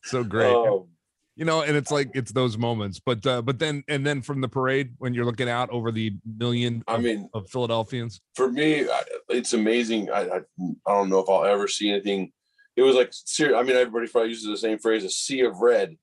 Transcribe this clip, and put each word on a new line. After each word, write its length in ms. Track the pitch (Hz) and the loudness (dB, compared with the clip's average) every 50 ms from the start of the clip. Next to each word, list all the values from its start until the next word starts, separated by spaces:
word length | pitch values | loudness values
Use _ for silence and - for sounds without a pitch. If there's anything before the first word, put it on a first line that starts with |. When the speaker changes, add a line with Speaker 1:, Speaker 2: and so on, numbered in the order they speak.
| _ | _
Speaker 1:
So 200 | - - 131 120 | -4 -4 -4 -4
great. 320 | 107 92 110 113 123 123 | -2 0 2 4 6 6
Speaker 2:
Um, 320 | 120 117 110 101 95 90 87 _ _ _ _ _ _ _ _ _ | 6 4 4 2 0 -2 _ _ _ _ _ _ _ _ _ _
Speaker 1:
You 120 | - 160 | -6 -2
know, 160 | 160 160 160 | 0 0 2
and 120 | 151 147 147 | 2 2 0
it's 160 | 147 131 - | 0 0 0
like, 200 | 147 147 139 123 | 0 0 0 -2
it's 180 | - 135 123 - | -4 -6 -6 -2
those 260 | 107 131 127 123 107 110 | -2 0 0 0 0 -2
moments, 420 | 120 117 117 110 104 98 92 - | -2 -2 -2 -2 -4 -6 -8 -6
but, 260 | _ - 123 107 95 | _ -4 -4 -2 0
uh, 140 | 139 127 123 | -2 0 0
but 180 | 117 123 135 120 | -2 -4 -2 -2
then, 260 | 160 156 147 143 135 - | -2 -4 -4 -6 -6 -4
and 160 | 151 139 135 | -4 -2 -2
then 140 | 147 147 139 | -2 -2 -4
from 220 | 120 - 143 135 | -4 -6 -4 -4
the 80 | 131 120 | -4 -4
parade, 420 | - 139 131 131 131 139 139 127 120 - | -2 -2 0 2 0 0 -2 -4 -10 -8
when 160 | 127 127 123 | -6 -4 -2
you're 100 | 120 120 | -2 -2
looking 240 | 120 117 104 127 120 | -2 -2 -2 -2 -2
out 220 | 120 120 127 - | 0 -2 -2 -2
over 200 | 117 120 113 117 | -4 -4 -4 -2
the 220 | 110 110 110 110 101 98 _ | -2 -2 -2 -4 -4 -6 _
million 580 | 113 110 107 120 120 120 120 120 120 117 113 113 | -14 -8 -4 -2 0 0 0 0 -2 -2 -4 -4
Speaker 2:
I 100 | - 113 | -2 -2
Speaker 1:
of, 60 | 117 | 0
Speaker 2:
mean, 280 | 120 120 113 104 98 - | 0 0 -2 -2 -6 -8
Speaker 1:
of 160 | - 110 95 - | -10 -10 -10 -6
Philadelphians. 720 | - 131 123 113 113 113 110 - - 123 117 117 107 - _ _ _ | -4 -4 -2 0 0 -2 -2 -2 -6 -6 -6 -8 -10 -14 _ _ _
Speaker 2:
For 180 | - 127 127 | -2 0 0
me, 340 | 120 135 151 156 151 147 127 | 2 2 2 2 2 2 0
I, 160 | - - - - - - - - _ | 0 -2 -2 -4 -6 -10 -14 -6 _
it's 240 | - 123 120 - - | -2 -2 -2 0 0
amazing. 560 | 113 107 110 113 120 120 110 113 110 101 - | 0 2 2 2 2 2 0 -2 -2 -2 -2
I, 100 | - 101 95 90 | -2 -2 -2 -2
I, 80 | 92 92 92 _ _ - 92 87 76 - _ | -4 -6 -8 _ _ -8 -8 -8 -8 -6 _
I 60 | 95 | 0
don't 160 | 101 101 98 95 | 2 2 2 4
know 120 | 95 95 | 2 2
if 100 | 92 95 | 4 4
I'll 160 | 98 92 98 | 2 4 4
ever 220 | 98 101 101 101 98 | 4 2 2 0 -2
see 200 | - - 104 104 | -2 -2 0 0
anything. 420 | 101 101 98 101 98 98 92 85 _ _ _ _ _ _ _ _ _ | 0 0 0 -2 -2 -2 -4 -6 _ _ _ _ _ _ _ _ _
It 60 | - | 4
was 120 | 131 135 127 | 4 6 6
like, 140 | 127 - - | 6 4 2
ser-, 440 | - - - - - - 156 143 123 | 0 -16 -12 -8 -2 0 2 4 4
I 60 | 113 | 4
mean, 140 | 127 135 127 | 4 4 4
everybody 320 | 127 123 120 110 117 117 113 | 4 2 2 0 -4 -4 0
probably 200 | - 120 113 113 | 2 2 2 2
uses 160 | 117 113 110 | -2 -6 -6
the 120 | 107 104 98 | -6 -6 -2
same 200 | 110 113 107 107 | -2 -2 -2 0
phrase, 260 | - 113 110 110 98 | 2 2 2 2 0
a 40 | 92 | -4
sea 320 | - - - - 135 131 | -4 -4 -4 -4 0 2
of 200 | 127 117 95 90 | 2 2 2 2
red. 360 | 113 120 120 107 98 87 80 _ | 4 4 4 4 2 -2 -6 _